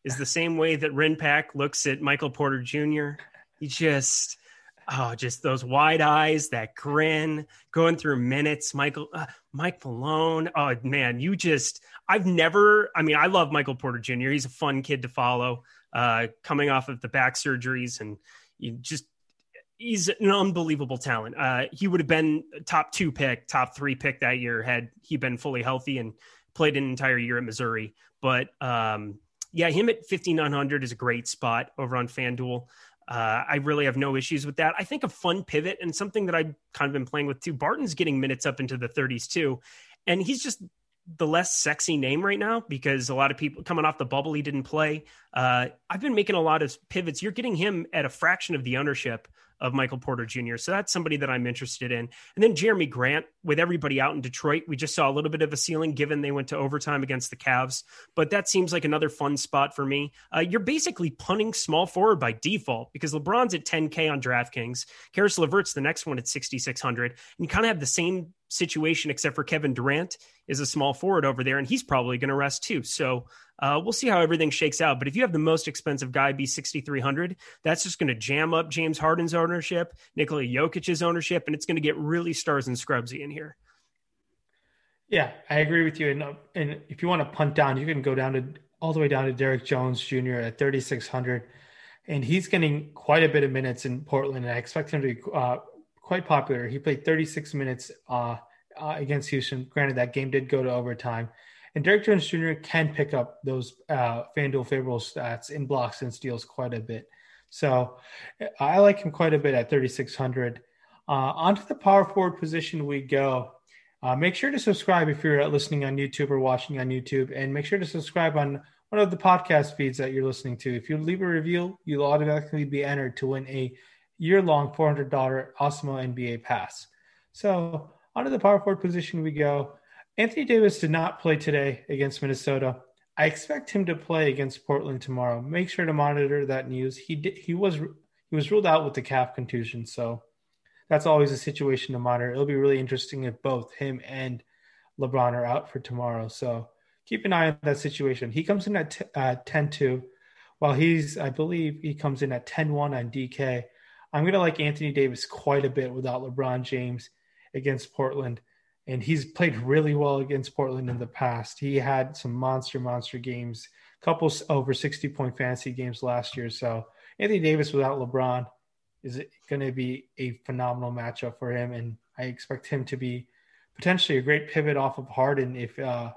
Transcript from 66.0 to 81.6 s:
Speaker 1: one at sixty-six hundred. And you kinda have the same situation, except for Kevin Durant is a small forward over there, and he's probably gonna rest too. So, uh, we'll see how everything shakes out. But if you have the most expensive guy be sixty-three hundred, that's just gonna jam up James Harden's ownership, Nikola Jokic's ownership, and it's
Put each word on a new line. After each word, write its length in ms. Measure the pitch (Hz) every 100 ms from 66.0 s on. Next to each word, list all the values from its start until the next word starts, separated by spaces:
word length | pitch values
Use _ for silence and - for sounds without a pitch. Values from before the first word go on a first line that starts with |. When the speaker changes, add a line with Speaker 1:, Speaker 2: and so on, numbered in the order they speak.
| -
Speaker 1:
one 120 | 127
at 100 | 123
sixty-six 540 | 143 - 131 135 123
hundred. 300 | 131 120 120
And 340 | - - - 170
you 20 |
kinda 220 | 190 226
have 100 | 185
the 60 | 139
same 480 | - 170 185 165 _ -
situation, 600 | - 170 156 156 160 151
except 220 | 139 151
for 100 | 135 143
Kevin 280 | 156 147
Durant 440 | 120 127 147 180 - - _ -
is 120 | 131
a 60 | 143
small 280 | 151 139
forward 320 | 131 185 185 139
over 180 | 127
there, 140 | 127 135
and 80 | 131
he's 180 | 139
probably 340 | - 135 123 123
gonna 180 | 135 139
rest 280 | 139 -
too. 200 | - 165
So, 440 | - - 135 123 - - - -
uh, 200 | 139 147
we'll 120 | 190
see 140 | 226 262
how 120 | 190
everything 300 | 160 165 156
shakes 320 | 139 156 -
out. 180 | 160 127
But 80 | 139
if 80 | 165
you 60 |
have 100 | 254
the 80 | 165
most 280 | 156 160 160
expensive 440 | 135 - 139 131
guy 220 | 135 139
be 120 | 139 135
sixty-three 540 | - - 151 135 139
hundred, 380 | 135 139 175 180 - -
that's 200 | 156 165
just 140 | 190 -
gonna 160 | 151
jam 400 | 113 107 139 160
up 160 | 165 160
James 300 | 156 160 151
Harden's 340 | 156 170 170
ownership, 600 | 170 165 175 156 175 175 - _ -
Nikola 280 | 143 151
Jokic's 580 | 123 123 156 175 - 160
ownership, 420 | 170 170 156 175 -
and 80 |
it's 100 | 151